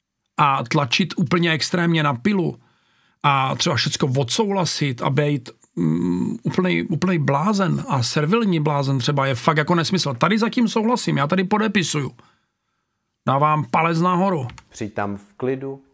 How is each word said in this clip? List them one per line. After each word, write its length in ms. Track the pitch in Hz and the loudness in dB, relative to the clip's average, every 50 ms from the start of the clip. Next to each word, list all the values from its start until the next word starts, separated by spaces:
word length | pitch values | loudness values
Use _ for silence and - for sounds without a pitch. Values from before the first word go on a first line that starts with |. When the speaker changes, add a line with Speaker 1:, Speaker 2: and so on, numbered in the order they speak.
| _ _ _ _ _ _ _ - | _ _ _ _ _ _ _ 4
Speaker 1:
A 260 | 156 143 135 135 139 | 4 4 4 2 0
tlačit 500 | 117 - 151 143 117 - - 190 151 - - | 0 0 0 0 2 0 0 0 -2 -2 -2
úplně 340 | 175 117 185 175 170 170 | -2 0 2 2 2 2
extrémně 520 | 160 151 - - - 175 170 170 165 160 151 | 2 0 0 -2 0 0 2 2 2 2 2
na 100 | 147 135 | 0 0
pilu 460 | 120 123 208 208 190 165 151 127 - _ _ _ _ _ _ _ _ _ _ _ _ - | 0 0 0 0 0 0 -2 -4 -8 _ _ _ _ _ _ _ _ _ _ _ _ 0
a 320 | 147 139 135 131 131 139 | 2 2 2 2 0 -2
třeba 200 | 123 - 175 147 | -2 0 0 0
všecko 320 | 117 - - - - 156 139 123 139 | 0 0 -2 -2 -2 0 0 2 0
odsouhlasit 840 | 135 120 - - 226 196 196 196 170 - - - 151 139 127 123 | 0 0 0 0 0 0 0 0 0 -2 -2 -2 -2 -2 -2 -2
a 80 | - 151 | -2 0
být, 400 | 135 147 147 147 147 143 123 - - _ _ _ - | 0 2 2 2 0 -2 -4 -8 -18 _ _ _ -4
mm, 640 | 175 - - - - - 90 87 92 - - - - - | -2 0 0 2 0 0 0 -2 -2 -2 -4 -4 -4 -4
úplnej, 440 | - - 185 185 180 170 170 175 - | -4 -2 0 0 0 0 0 -2 -2
úplnej 280 | 170 147 - 190 185 160 | -2 -2 0 0 0 0
blázen 640 | 139 139 139 139 160 208 214 196 190 165 147 139 - - | 2 2 0 0 0 0 0 0 0 0 0 -2 -2 -2
a 160 | 170 131 117 | -2 -2 -2
servilní 560 | - - 156 151 151 208 240 233 196 175 160 | 0 0 0 0 2 2 2 2 2 2 2
blázen 400 | 147 151 147 143 135 135 139 131 | 0 0 0 0 0 0 0 0
třeba 260 | 120 147 147 139 135 | 0 0 0 0 0
je 100 | 135 135 | 0 -2
fakt 220 | 120 - 165 156 151 | 0 0 2 2 2
jako 180 | 147 160 175 | 2 2 2
nesmysl. 380 | 170 160 - 190 175 - 151 127 | 0 0 0 0 -2 -2 -2 -4
Tady 240 | 117 - 175 214 220 | -2 0 0 2 2
zatím 280 | 226 226 226 254 233 208 | 0 0 0 0 0 0
souhlasím, 500 | - 226 214 233 247 214 - 175 151 139 | 0 0 0 0 0 -2 0 0 0 0
já 100 | 143 143 | 0 0
tady 160 | 185 185 190 | 0 0 0
podepisuju. 680 | 180 - 185 220 220 190 202 160 - - 151 135 120 - - - _ _ _ _ _ _ _ _ _ _ _ _ _ _ _ _ _ _ _ - 127 | 0 0 0 0 0 0 0 0 0 -2 -4 -4 -6 -8 -14 -20 _ _ _ _ _ _ _ _ _ _ _ _ _ _ _ _ _ _ _ -4 -2
Dávám 380 | 131 139 147 151 151 151 143 - | 0 2 2 2 2 0 -2 0
palec 300 | - 165 160 165 170 160 | 0 0 2 2 2 2
nahoru. 460 | 175 185 180 175 190 196 185 147 123 113 - - - _ | 0 2 2 2 0 0 0 -2 -4 -6 -10 -14 -20 _
Speaker 2:
Přijď 240 | - - 117 101 - | -12 -10 -10 -8 -6
tam 240 | - 101 101 101 98 | -4 -4 -4 -6 -8
v 160 | - - _ - | -12 -18 _ -6
klidu, 440 | 127 127 131 131 139 135 135 135 - _ | -4 -4 -4 -4 -6 -10 -12 -12 -16 _